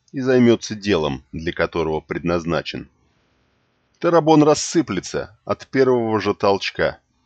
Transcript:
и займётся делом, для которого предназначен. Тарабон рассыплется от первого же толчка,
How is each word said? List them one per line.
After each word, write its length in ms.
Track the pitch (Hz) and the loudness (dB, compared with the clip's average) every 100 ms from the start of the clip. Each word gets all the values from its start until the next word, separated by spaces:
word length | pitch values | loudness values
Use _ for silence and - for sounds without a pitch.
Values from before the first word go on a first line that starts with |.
| _ | _
и 80 | 139 | -6
займётся 540 | 131 127 120 110 - 107 | 0 4 4 2 -2 -8
делом, 500 | 101 90 76 65 - | -2 0 -2 -6 -10
для 180 | 80 80 | -10 -8
которого 480 | - 85 87 78 78 | -4 -4 -2 -4 -4
предназначен. 880 | - 80 85 87 82 80 - - 60 _ _ _ _ _ _ _ _ _ _ _ | -6 -6 -4 -2 -2 -4 -6 -12 -16 _ _ _ _ _ _ _ _ _ _ _
Тарабон 440 | 170 170 151 156 | 0 2 6 6
рассыплется 960 | 147 147 - 170 147 92 - 76 - _ | 6 4 0 -2 -2 -4 -6 -8 -10 _
от 240 | - - - | -8 -8 -4
первого 540 | 131 131 123 113 110 | 0 2 2 0 -2
же 140 | 101 101 | -2 0
толчка, 640 | 101 98 - - 78 - _ _ | 0 0 -2 -4 -4 -4 _ _